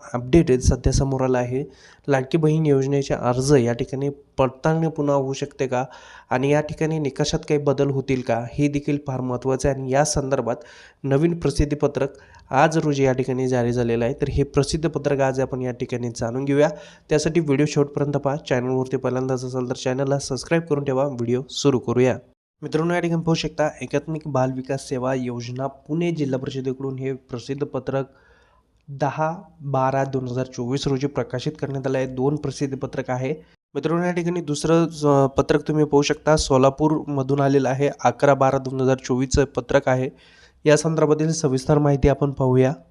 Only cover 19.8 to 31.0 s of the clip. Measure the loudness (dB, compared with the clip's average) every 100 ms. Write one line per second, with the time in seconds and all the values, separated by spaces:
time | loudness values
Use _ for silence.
19.8 | -4 -2 -2 -2 -4 -8 -2 -2 0 -2
20.8 | 0 0 -2 -2 -2 -2 -4 -2 2 2
21.8 | 2 2 2 0 -8 _ _ _ -4 -2
22.8 | 0 0 0 0 0 -2 -2 -2 -2 -4
23.8 | -4 -4 -4 -8 -2 0 0 -2 -6 -8
24.8 | -6 -4 -2 -2 -4 -8 -8 -8 -8 -10
25.8 | -6 -2 -2 -2 -2 -4 -4 -6 -6 -6
26.8 | -8 -6 -6 -8 -10 -12 -8 -6 -6 -6
27.8 | -4 -4 -4 _ _ _ _ _ _ _
28.8 | -16 -4 -4 -2 -4 -4 -14 -12 -4 0
29.8 | 0 0 -2 -4 -4 -4 -6 -6 -4 -2
30.8 | 0 0